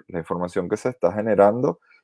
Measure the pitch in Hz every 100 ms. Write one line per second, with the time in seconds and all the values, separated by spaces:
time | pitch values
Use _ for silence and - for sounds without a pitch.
0 | - 90 80 87 90 98 87 107 - -
1 | 87 104 110 98 101 117 143 175 _ _